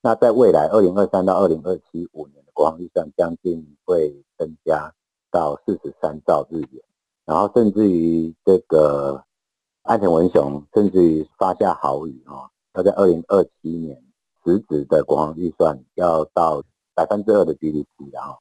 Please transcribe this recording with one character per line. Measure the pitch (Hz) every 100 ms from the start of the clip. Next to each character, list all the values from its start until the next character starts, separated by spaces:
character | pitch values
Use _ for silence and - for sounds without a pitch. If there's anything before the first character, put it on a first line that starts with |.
那 | 120
在 | 113 123
未 | 113 113
来 | 80 78
二 | 110
零 | 95 98
二 | 95
三 | 95
到 | 92 90
二 | 95
零 | 80
二 | 78 92
七 | _ 82 85
五 | 78 71
年 | 71
的 | _
国 | - 78
防 | 82
预 | 87
算 | 90 78
将 | - 85 82
近 | 92 82 76 73
会 | - 87 78 71 _
增 | _ 80 78
加 | 82 76 76 _ _ _ _
到 | 87 76 76
四 | - 90
十 | 73 -
三 | 78 76
兆 | - 76 -
日 | 80
元， | 69 - _ _ _ _
然 | - 78
后 | 101
甚 | 120 107
至 | 101 104
于 | 87 82 82 80 -
这 | - 92 _
个 | 80 76 71 71 69 _ _ _ _ _ _
岸 | - 113
田 | 95
文 | 82 78
雄 | 82 69 71 71
甚 | 107 101
至 | 95
于 | 87 78 78 _
发 | 95
下 | 90 98
豪 | 82 69 69 80
语 | 65
哦， | - 67 65 _ _
要 | 95
在 | 95
二 | 98
零 | 95 82 -
二 | 98
七 | - _ 80
年 | 82 80 69 _ _ _ _
实 | 85 95 -
质 | 76
的 | 67 78
国 | - 73
防 | 78 80
预 | 87
算 | - 82 69 _
要 | - 87 80 76
到 | - 82 73 - _ _
百 | -
分 | 80 104
之 | 104
二 | 104
的 | 82
G | 73 78
D | 76 69
P | _ 71
啊。 | - 82 -